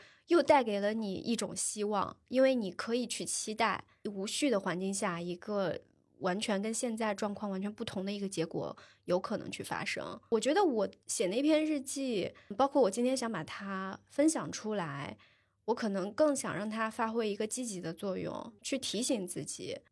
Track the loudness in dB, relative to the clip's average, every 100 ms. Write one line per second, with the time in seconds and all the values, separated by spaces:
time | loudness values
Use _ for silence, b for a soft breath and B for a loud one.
0 | B B 6 6 8 6 6 0 0 0
1 | -2 -4 -2 -2 -2 -4 -4 -2 0 0
2 | -2 -6 0 4 6 4 0 -4 -2 0
3 | 0 -4 -4 -4 -4 0 0 0 b b
4 | -8 -6 -4 0 2 2 0 -2 -2 -2
5 | -2 -2 -4 -6 -4 -2 -2 -4 -10 _
6 | _ -4 -2 0 0 0 0 -2 -2 -2
7 | -2 -2 -4 -4 -4 -2 -4 -4 -6 -4
8 | -4 -4 -4 -2 -2 -4 -6 B B B
9 | -2 0 0 -4 -6 -10 -6 -4 -4 -6
10 | -6 -12 0 2 4 4 4 4 0 -4
11 | -6 0 0 2 4 4 4 0 -4 -4
12 | -2 -2 -2 B B 2 4 6 6 4
13 | 2 2 0 -2 -6 -8 -6 -6 -6 -10
14 | _ 4 4 4 -2 -6 -4 -2 -2 -6
15 | -8 -10 b b b b -2 0 0 0
16 | 0 4 4 4 -2 -4 -4 -2 -4 -2
17 | -2 0 0 -2 -2 -4 -6 -6 -6 -4
18 | -4 -4 -4 -6 -10 -12 -4 -4 -2 -2
19 | 0 0 -2 -6 -8 -8 -8 -10 -12